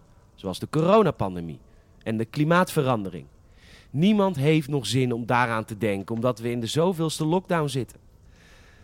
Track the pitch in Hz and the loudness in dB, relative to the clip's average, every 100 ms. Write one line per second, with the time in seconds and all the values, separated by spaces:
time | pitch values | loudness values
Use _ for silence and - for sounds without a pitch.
0 | - - _ - 95 87 113 151 170 220 | -20 -20 _ -12 -8 -8 -4 0 4 4
1 | 175 - 98 90 82 69 - - _ - | 4 0 -4 -6 -10 -12 -18 -20 _ -12
2 | - 110 113 147 151 175 185 156 131 117 | -6 -4 -4 0 2 4 2 0 0 0
3 | 95 82 67 - - - - - - 135 | -4 -10 -14 -20 -20 -20 -20 -20 -8 2
4 | 190 208 196 147 143 156 135 147 104 131 | 4 4 2 2 2 2 2 -4 -2 0
5 | 123 120 113 120 120 113 107 104 107 98 | 0 -2 0 2 2 0 -4 -2 -2 -2
6 | 92 113 123 117 120 120 113 151 180 160 | -4 -2 -2 -2 -4 -4 -2 0 0 0
7 | 160 - 156 185 185 170 147 127 110 - | -4 -2 0 0 0 -2 -2 -4 -6 -10
8 | - - - - - - - - | -20 -20 -20 -20 -20 -20 -20 -20